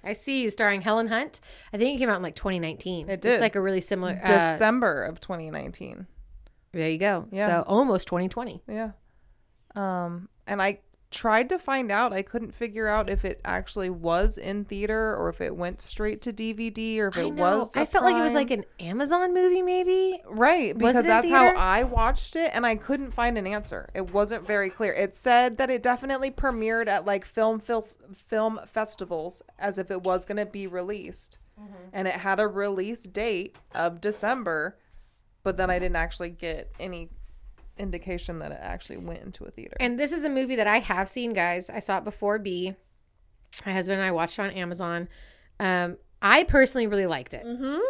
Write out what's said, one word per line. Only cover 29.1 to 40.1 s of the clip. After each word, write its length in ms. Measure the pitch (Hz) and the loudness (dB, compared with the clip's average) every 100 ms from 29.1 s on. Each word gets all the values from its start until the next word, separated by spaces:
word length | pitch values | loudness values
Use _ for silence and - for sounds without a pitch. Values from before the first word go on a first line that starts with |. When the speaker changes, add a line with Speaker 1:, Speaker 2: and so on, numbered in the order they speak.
| 165 170 180 - - | -6 -6 -12 -18 -6
Speaker 2:
as 180 | 202 190 | -4 -4
if 140 | 185 | -4
it 120 | 185 | -2
was 200 | 185 180 185 | 0 0 -2
gonna 200 | 202 202 | -4 -4
be 200 | 202 190 | -6 -6
released, 720 | 180 180 208 - 185 - - - - | -6 -6 -8 -10 -14 -16 -18 -20 -20
Speaker 1:
Mm-hmm. 300 | 208 190 180 | -20 -20 -10
Speaker 2:
and 160 | 196 190 | -4 -2
it 80 | 180 | -2
had 240 | 196 190 | 0 0
a 80 | 214 | 0
release 560 | 196 202 196 196 233 | 0 -2 -2 -4 -6
date 540 | 185 202 226 185 196 - - - | -8 -4 -2 -4 -6 -14 -10 -4
of 240 | 170 170 | -2 -2
December, 800 | 208 208 208 262 196 156 165 - _ - - _ _ _ | -4 -2 -2 -2 -2 -4 -4 -10 _ -20 -20 _ _ _
but 140 | 190 185 | -4 0
then 120 | 185 | 0
I 80 | 180 | 2
didn't 200 | 180 175 | 0 0
actually 320 | 165 - 175 | -2 -4 -10
get 420 | 170 165 156 - - | -8 -8 -8 -10 -10
any 300 | 185 175 165 - - - - - - - | -10 -10 -12 -14 -16 -18 -20 -20 -20 -10
indication 600 | 196 175 185 175 - 165 | -6 -6 -6 -6 -6 -8
that 120 | 151 | -10
it 80 | 147 | -10
actually 360 | 180 175 - - | -10 -10 -10 -12
went 240 | 170 165 | -12 -12
into 200 | - - - | -14 -14 -16
a 60 | |
theater. 240 | - - - | -14 -12 -2
Speaker 1:
And 200 | 247 240 | -2 0
this 120 | 294 | -2